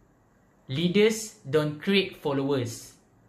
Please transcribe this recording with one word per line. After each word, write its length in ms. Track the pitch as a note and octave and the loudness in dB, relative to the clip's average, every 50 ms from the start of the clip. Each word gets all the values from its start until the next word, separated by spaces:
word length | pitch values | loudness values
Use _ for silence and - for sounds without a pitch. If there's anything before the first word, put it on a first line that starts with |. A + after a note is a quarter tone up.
| _ _ _ _ _ _ _ _ _ _ _ _ _ | _ _ _ _ _ _ _ _ _ _ _ _ _
"Leaders 800 | - B2+ D3 E3+ F3 E3+ G3+ G#3+ A3+ A3 - - - - - - | -8 -4 0 0 2 4 4 4 4 2 0 -8 -12 -16 -16 -6
don't 320 | C3+ C#3 D#3 D3+ D3+ D3+ | 0 0 0 0 0 -4
create 400 | - - F#3+ G3 G3 F#3+ - - | -4 -2 2 2 2 2 0 -4
followers, 800 | - - D3+ C#3 C3+ C3+ C#3 C#3+ B2+ A#2 A2+ - - - - - _ _ _ _ _ _ | -6 -4 -2 -2 0 0 0 0 -2 -2 -6 -8 -12 -16 -20 -20 _ _ _ _ _ _